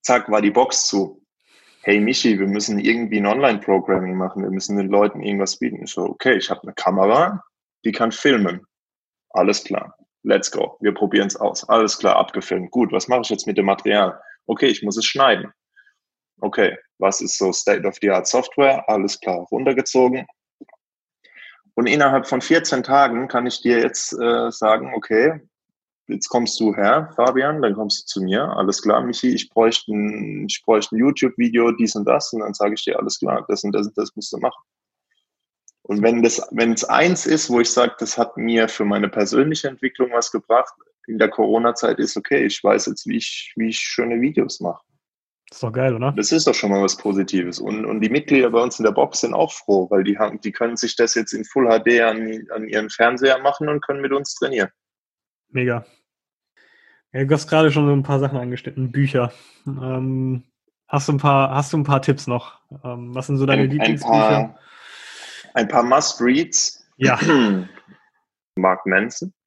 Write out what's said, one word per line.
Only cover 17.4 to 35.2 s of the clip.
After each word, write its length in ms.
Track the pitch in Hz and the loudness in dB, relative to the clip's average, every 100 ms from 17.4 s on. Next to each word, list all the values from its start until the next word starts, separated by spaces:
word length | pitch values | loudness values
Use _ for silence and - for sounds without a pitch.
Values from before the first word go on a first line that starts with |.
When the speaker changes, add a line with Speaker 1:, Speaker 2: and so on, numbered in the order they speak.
| 95 | -2
Speaker 1:
State-of-the-Art 760 | 92 - 98 95 - 101 92 - | 0 0 0 0 -2 0 0 0
Software? 640 | 123 127 - 135 135 - | -2 -2 2 4 4 0
Alles 320 | 107 98 - | 0 0 -4
klar, 180 | 92 87 87 | -6 -6 -4
runtergezogen. 760 | 117 135 127 131 131 127 131 127 _ _ _ - _ _ _ _ _ _ - - - _ | -2 0 0 0 2 2 2 -8 _ _ _ -20 _ _ _ _ _ _ -20 -20 -20 _
Und 120 | - 120 | -2 0
innerhalb 400 | 147 139 135 131 | 4 4 2 0
von 140 | 127 | -6
vierzehn 420 | - 165 160 131 | 2 2 2 -4
Tagen 460 | - 139 139 117 131 | 2 4 4 2 -2
kann 180 | 123 123 | -2 -4
ich 140 | - | -2
dir 180 | 120 117 | 2 2
jetzt, 340 | 127 - - | 2 -2 -8
äh, 380 | - 117 117 117 | -4 0 0 -2
sagen, 420 | - 110 110 131 117 | 0 2 2 0 -8
okay, 440 | - 110 139 160 _ _ _ _ _ _ - | 0 2 2 0 _ _ _ _ _ _ -10
jetzt 200 | 101 - | -8 -2
kommst 300 | 123 117 - | -2 -2 0
du 160 | 110 | 0
her, 360 | 104 101 139 156 | 2 2 2 0
Fabian, 480 | - 123 131 139 156 | 0 2 2 -2 0
dann 120 | 120 | -2
kommst 280 | 104 107 - | -2 -4 -6
du 40 | - | -6
zu 160 | 101 | -6
mir. 180 | 95 101 | -2 -2
Alles 400 | 147 - 98 101 | -2 2 2 2
klar, 200 | - - | 2 2
Michi, 260 | 123 120 127 | 2 -2 0
ich 200 | - - | 0 -2
bräuchte 420 | - 113 117 - | 4 4 2 -4
ein, 540 | 107 104 107 104 101 101 | -2 -2 -4 -8 -8 -8
ich 140 | - | -6
bräuchte 320 | - 107 104 110 | 2 2 2 2
ein 20 | |
YouTube-Video, 720 | 131 143 127 - 120 117 117 | 2 2 -2 0 0 2 2
dies 220 | 117 113 | 2 -2
und 120 | 107 104 | 0 0
das. 260 | 131 - | 0 0
Und 80 | 117 | -6
dann 140 | 104 | -6
sage 200 | 104 104 | -2 -2
ich 100 | 107 | -2
dir, 140 | - - | -4 -4
alles 220 | 107 - | -4 -4
klar, 240 | - 117 - | -4 -4 -4
das 140 | 101 | -4
und 100 | 104 | -2
das 140 | 104 104 | -2 -2
und 100 | - | -4
das 180 | 104 - | -8 -8
musst 160 | - | -12
du 60 | - | -6
machen. 240 | 123 - _ _ _ _ _ _ | -6 -6 _ _ _ _ _ _